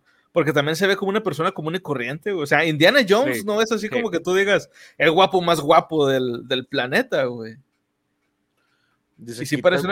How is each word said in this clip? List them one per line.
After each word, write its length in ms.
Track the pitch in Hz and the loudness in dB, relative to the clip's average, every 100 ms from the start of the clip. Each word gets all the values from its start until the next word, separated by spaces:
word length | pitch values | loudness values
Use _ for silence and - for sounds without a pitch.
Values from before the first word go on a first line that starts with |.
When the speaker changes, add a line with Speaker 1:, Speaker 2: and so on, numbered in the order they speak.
| _ _ _ | _ _ _
Speaker 1:
Porque 200 | 170 147 | -2 0
también 240 | 147 143 160 | 2 0 0
se 100 | 196 | 0
ve 100 | 196 | 0
como 140 | 196 | -2
una 120 | 208 | -4
persona 260 | 208 151 175 | -2 -2 -4
común 240 | 190 156 | -4 -6
y 60 | 180 | -6
corriente, 500 | 151 135 120 151 208 | -6 -6 -6 -8 -6
güey. 120 | 185 | -4
O 20 | 143 | 0
sea, 180 | 151 | 0
Indiana 360 | 165 151 170 277 190 | 2 4 4 4 4
Jones 300 | 208 277 233 | 2 2 -2
Speaker 2:
Sí, 60 | |
Speaker 1:
no 160 | 202 214 | -2 -2
es 120 | 220 | 0
así 160 | 220 208 | -2 -4
Speaker 2:
sí. 20 | |
Speaker 1:
como 200 | 247 226 | -4 -4
que 100 | 170 | -4
tú 120 | 170 | -2
digas, 380 | 185 196 180 - - - - | 0 2 0 -2 -16 -16 -2
"El 140 | 147 | 2
guapo 300 | 160 190 185 | 4 4 2
más 180 | 170 160 | 0 0
guapo 460 | 143 160 - 160 139 | 4 4 4 2 2
del, 400 | 135 127 120 120 | 2 -2 -6 -4
del 200 | 131 131 | -6 -4
planeta", 580 | 135 123 175 262 165 | -4 -2 -2 -2 -2
güey. 320 | 131 120 113 113 _ _ _ _ _ _ _ _ _ _ _ _ _ _ _ _ | -2 -4 -12 -16 _ _ _ _ _ _ _ _ _ _ _ _ _ _ _ _
Speaker 3:
Dice 260 | 117 113 | -18 -12
Speaker 1:
Y 40 | 143 | -6
sí 100 | 143 | 0
Speaker 3:
aquí 60 | |
Speaker 1:
parece 180 | 170 180 | 2 2
una 80 | 185 | 0